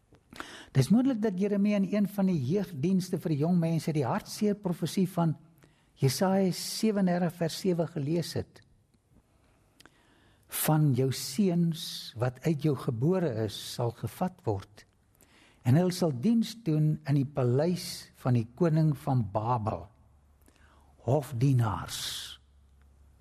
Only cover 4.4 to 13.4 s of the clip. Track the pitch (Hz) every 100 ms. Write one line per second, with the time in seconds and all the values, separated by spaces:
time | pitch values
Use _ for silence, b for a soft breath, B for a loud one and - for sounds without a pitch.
4.4 | 208 202 185 170 165 - 180 - 165 -
5.4 | - _ b b b _ 135 - 190 190
6.4 | 190 175 - - 220 202 185 175 175 -
7.4 | 165 - 190 170 156 160 139 170 - -
8.4 | - - _ _ _ _ _ _ _ _
9.4 | b b b b b b b b b b
10.4 | b - - 156 151 123 135 123 - -
11.4 | 196 170 170 160 - - - 107 123 123
12.4 | 160 151 151 135 - 113 147 185 165 110